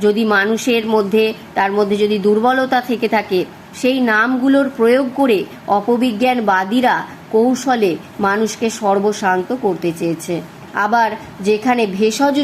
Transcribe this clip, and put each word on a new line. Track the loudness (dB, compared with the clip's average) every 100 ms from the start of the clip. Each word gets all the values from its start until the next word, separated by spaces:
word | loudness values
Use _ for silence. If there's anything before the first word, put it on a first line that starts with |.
যদি | 0 2
মানুষের | 2 2 2 0 0 -2 0
মধ্যে, | 0 2 2 0 -2 -8
তার | -2 -2
মধ্যে | 0 0 0
যদি | 0 2
দুর্বলতা | 2 2 2 2 0 0
থেকে | -2 -2 0
থাকে, | -2 0 -2 -2 -8 -20 -4
সেই | 0 2
নামগুলোর | 2 2 2 0 2 4 2 2
প্রয়োগ | 2 2 0 0
করে | 2 2 -2 -8 -2
অপবিজ্ঞানবাদীরা | 0 0 0 0 0 0 0 0 0 0 0 2 0 -4 -14 -2
কৌশলে | 2 2 0 0 0 0 0 -8 -4
মানুষকে | -2 0 -2 -2 -6
সর্বশান্ত | -2 0 0 0 0 0 0 -2 -4
করতে | -2 -2 -4 -4
চেয়েছে। | -4 -4 -6 -8 -8 -16 -10
আবার | -4 0 2 0 -2 -14 -6
যেখানে | -2 0 2 0 0
ভেষজ | 0 0 2 0 2